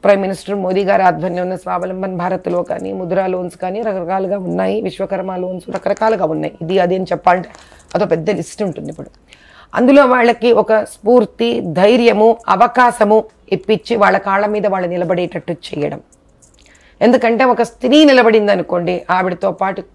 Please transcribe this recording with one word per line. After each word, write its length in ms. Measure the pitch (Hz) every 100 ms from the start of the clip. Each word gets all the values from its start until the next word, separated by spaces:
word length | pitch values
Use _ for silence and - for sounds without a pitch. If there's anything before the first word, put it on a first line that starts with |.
ప్రైమ్ 180 | 202 202 190
మినిస్టర్ 300 | 190 - 202
మోదీ 200 | 185 185 196
గారి 140 | 196 185
ఆధ్వర్యంలో 360 | 160 175 175 180
ఉన్న 80 | 180
స్వావలంబన్ 520 | 180 180 185 185 190 185
భారత్లో 380 | 175 185 180 175 175
కానీ, 200 | - 185 190
ముద్రా 260 | 180 190 190
లోన్స్ 240 | 185 180 -
కానీ 160 | 185 196 233
రకరకాలుగా 500 | 190 170 190 190 202 180
ఉన్నాయి, 300 | 170 190 202 190
విశ్వకర్మ 480 | - 190 190 185 185
లోన్స్ 240 | 185 185 - 190
రకరకాలుగా 500 | 202 202 220 220 170
ఉన్నాయి. 200 | 156 151 -
ఇది 120 | 160 190 180
అది 100 | 190
అని 80 | 185
చెప్పాలంటే 380 | 170 - 180 175 - - - _ -
అదో 100 | 202
పెద్ద 140 | 165 160 180
లిస్ట్ 240 | - - 202
ఉంటుంది. 220 | 151 147
ఇప్పుడు 180 | - - _ _ - _ - - -
అందులో 260 | 247 277 269
వాళ్ళకి 360 | 254 233 226 233 226
ఒక 100 | 214 220 202
స్ఫూర్తి, 560 | - 202 247 208 _ 233 233 190 156
ధైర్యము, 480 | 196 240 233 208 220 226 - 190
అవకాశము 640 | 240 247 247 240 208 220 214 _ - 196
ఇప్పించి 380 | - 214 - 233
వాళ్ళ 160 | 196 190 196
కాళ్ళ 200 | 196 208 208
మీద 100 | 208
వాళ్ళు 140 | 190 180 175
నిలబడేటట్టు 580 | 180 180 175 170 - 165 -
చేయడం. 340 | - 147 147 _ _ _ _ _ _ _ _ _ _
ఎందుకంటే 420 | - 247 226 233 254
ఒక 80 | 240 233
స్త్రీ 300 | - 254 285 311
నిలబడింది 420 | 262 233 220 208 196
అనుకోండి, 400 | 165 175 175 180 - 180
ఆవిడతో 340 | 185 175 196 175
పాటు 180 | 190 190 -